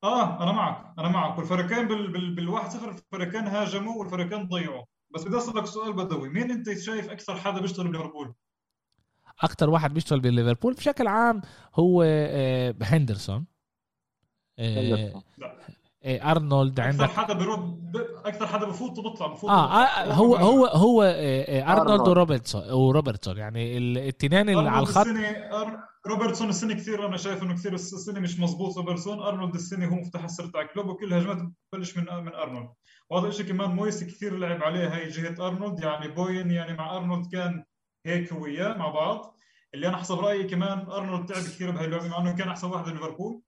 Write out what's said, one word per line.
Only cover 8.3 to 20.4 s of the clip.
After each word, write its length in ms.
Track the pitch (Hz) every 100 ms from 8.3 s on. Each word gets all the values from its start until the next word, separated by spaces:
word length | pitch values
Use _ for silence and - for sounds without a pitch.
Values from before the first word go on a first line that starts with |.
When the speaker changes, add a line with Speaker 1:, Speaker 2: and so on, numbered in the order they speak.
| - _ _ _ _ _ _ _ _ _ _
Speaker 2:
أكثر 280 | 160 - 151
واحد 240 | 160 151
بيشتغل 260 | 147 160 143
بليفربول 540 | 127 120 117 120 240
بشكل 340 | 254 - 277 226
عام 340 | 208 233 220 - - - -
هو، 280 | 175 180 160
آه، 680 | 156 147 143 131 127 127 113
هندرسون. 640 | 104 160 135 101 - 101 170 _ _ _ _ _ _ _ _ _ _ -
آه، 220 | 113 107
Speaker 3:
هندرسون. 400 | 120 107 107 95 - _
Speaker 1:
لا. 200 | - - - - _ _ 135
Speaker 2:
آه، 260 | 127 147
أرنولد 480 | 165 151 139 135 131
Speaker 1:
أكثر 240 | 120 143
Speaker 2:
عندك. 100 | 139
Speaker 1:
حدا 200 | - 220
بيرد، 580 | 190 190 214 175 170 -
ب-، 340 | 208 233 - 208
أكثر 220 | 208 214
حدا 180 | 214 202
بفوت 340 | 175 247 180
وبطلع، 280 | 214 - 156
بفوت 220 | 151 208
Speaker 2:
آه، 140 | 202
Speaker 1:
وبطلع. 400 | 143 202 254 254
Speaker 2:
آه، 100 | 190
هو، 220 | 143 233
هو، 300 | 240